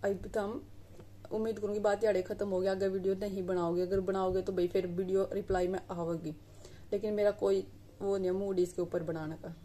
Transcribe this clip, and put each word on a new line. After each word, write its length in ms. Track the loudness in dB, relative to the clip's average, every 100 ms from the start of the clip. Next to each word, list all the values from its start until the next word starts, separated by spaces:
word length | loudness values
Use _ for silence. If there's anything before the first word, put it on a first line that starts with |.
अब 260 | 0 -2 -2 -4
थम 240 | -2 -6 -10 -18 -18 -18 -18 -18 -6
उम्मीद 280 | -2 -2 -2
करूँगी 220 | -2 2
बात 240 | 2 4
याड़े 180 | 4 4
ख़त्म 260 | 2 -2 0
हो 120 | 2
गया, 120 | 2
अगर 160 | 2 2
वीडियो 260 | 2 0 0
नहीं 300 | -2 -4 0
बनाओगे, 360 | 2 2 2
अगर 180 | 2 2
बनाओगे 400 | 2 2 2 2
तो 100 | 0
भाई 160 | 2 2
फिर 180 | 2 0
वीडियो 400 | -2 2 2 2
रिप्लाई 360 | -2 0 2 2
में 120 | 0 -4
आवेगी, 440 | -4 -2 -2 -4 -10 -14 -18 -18 -16 -4
लेकिन 220 | -2 0
मेरा 160 | 4 4
कोई 340 | 4 4 2 0 -12 -20 -6
वो 160 | 0 2
नहीं 100 | 2
है, 60 |
मूड 240 | 0 0 2
इसके 240 | 2 0
ऊपर 200 | -2 -2
बनाने 340 | -2 -4 -4 -6
का। 180 | -10 -12